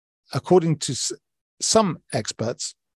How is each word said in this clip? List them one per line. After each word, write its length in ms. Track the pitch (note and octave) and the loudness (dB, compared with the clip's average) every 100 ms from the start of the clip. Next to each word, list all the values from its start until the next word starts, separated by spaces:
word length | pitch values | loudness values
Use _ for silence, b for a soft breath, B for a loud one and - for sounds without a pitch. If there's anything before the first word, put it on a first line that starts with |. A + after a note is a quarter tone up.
| _ _ _ | _ _ _
according 460 | C3+ - F#3 E3 D3+ | -6 4 4 4 -2
to 120 | - | -2
s-, 200 | B2+ - - _ _ _ - | -4 -6 -8 _ _ _ -8
some 380 | - A3 G3+ - - | 2 2 2 -2 -4
experts, 640 | C3 G#2+ - A2+ - - - _ | -4 -4 -4 -4 -4 -10 -12 _